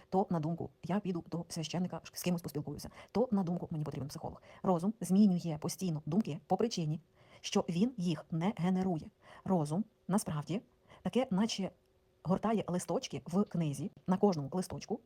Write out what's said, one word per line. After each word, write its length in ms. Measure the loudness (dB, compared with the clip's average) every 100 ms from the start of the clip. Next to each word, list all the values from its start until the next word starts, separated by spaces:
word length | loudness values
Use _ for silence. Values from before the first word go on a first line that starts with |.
| -2
то 180 | 0 2
на 100 | 0
думку 300 | 0 -4 -6 _
«я 160 | -4 -2
піду 240 | -2 -6 -4
до 140 | -8 -6
священника, 520 | -6 -4 -2 -2 -6 -10
з 100 | -6
кимось 200 | -2 -2
поспілкуюся», 480 | -2 -6 -6 -8 -10 -14 -4
то 160 | 0 2
на 120 | 2
думку 260 | 0 -2 -4
«мені 140 | -4
потрібен 240 | -4 -4 -6
психолог». 340 | -8 -10 -10 -18 -2
Розум 320 | 2 4 2 -2
змінює 580 | 2 6 6 6 0 -2
постійно 420 | -4 -2 -2 -2 0
думки 320 | 0 0 -4 0
по 100 | 2
причині, 440 | 2 0 -2 -2 -6 _ -20 -12
що 240 | 0 0 2
він 240 | 2 0 0
їх 280 | -2 -2 -2
не 220 | 0 0 0
генерує. 500 | 2 2 2 -2 -6 _ -20 -10
Розум, 400 | 0 2 2 0 -2 _ 0
насправді, 540 | 0 2 -4 -2 -4 -4 _ _ -6
таке, 240 | -2 0 2
наче 400 | 2 0 0 -4 -6 _ _ _ _
гортає 420 | -2 0 2 0 0
листочки 560 | -2 0 -2 -2 -8 -2
в 180 | 0
книзі, 460 | 0 0 -2 -2 -6 -8 -2
на 100 | 2
кожному 320 | 4 2 -2
листочку 480 | -4 -4 -6 -6 -8